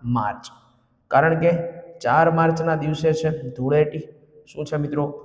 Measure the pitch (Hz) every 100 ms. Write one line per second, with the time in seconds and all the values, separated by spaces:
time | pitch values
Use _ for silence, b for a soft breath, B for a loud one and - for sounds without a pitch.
0 | 120 120 104 104 - - _ _ _ _
1 | _ 131 156 165 170 170 - - - -
2 | 117 143 165 165 165 160 165 156 147 151
3 | 160 156 156 - 127 - 131 147 151 156
4 | - - _ - _ - 147 151 147 147
5 | 147 -